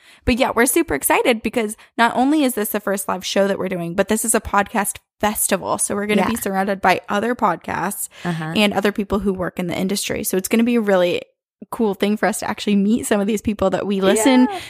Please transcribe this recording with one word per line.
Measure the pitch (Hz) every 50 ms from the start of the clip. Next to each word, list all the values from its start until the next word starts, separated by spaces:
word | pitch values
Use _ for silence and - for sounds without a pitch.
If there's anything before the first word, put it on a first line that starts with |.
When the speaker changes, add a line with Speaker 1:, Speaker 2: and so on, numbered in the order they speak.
| _ - - - -
Speaker 1:
But | - 254 233
yeah, | 254 220 -
we're | 220 240
super | 277 - 339 330 - -
excited | - - - 311 381 466 - 190 220 -
because | 233 - 247 220 208 220 - - - _ -
not | 233 233 -
only | - 254 277 302 320 285
is | 254 240
this | - 208 -
the | - 208
first | - - 196 196 - -
live | 190 185 185
show | - - 208 196 202
that | 196 -
we're | - 190
doing, | - - 226 - 175
but | 202 196
this | - 220 220 -
is | 226 -
a | 220
podcast | - - - 202 202 - - 214 202 - - - _ _ _ _
festival. | - 208 214 - - - 208 180 - - - 196
So | - - 214
we're | 202 202
gonna | 208 208 202 185 226
be | 226
Speaker 2:
Yeah. | 226
Speaker 1:
surrounded | - 208 190 190 196 196 196 190
by | - 190 180 - - -
other | 202 202 214 233 247
podcasts | - 233 202 165 160 - - - - 156 185 - - - - - - -
Speaker 2:
Uh-huh. | 180 170 160 160 156 165
Speaker 1:
and | 202 208 202 196
other | 196 202 208 202
people | - 202 - 196 185
who | 185 202 190
work | 185 180 - - -
in | 180
the | 170 -
industry. | - 185 185 202 208 - - - - 214
So | - -
it's | 185 190
gonna | - - 226 226
be | 240 240
a | 233
really | 214 202 196 185 180 180 160 - - _ _ _ _ _ _ - - - -
cool | - 233 208 190
thing | - - 202 214
for | 214 - 180
us | 220 -
to | - -
actually | 208 - - - 208
meet | 202 196 202 226 247 -
some | - 226 208
of | 196
these | 202 226 202 -
people | - 208 - 196 190
that | 185 180 -
we | 190 202 190
listen | 190 190 202 214 - 285 262 254 254 427
Speaker 2:
Yeah. | 392 359 -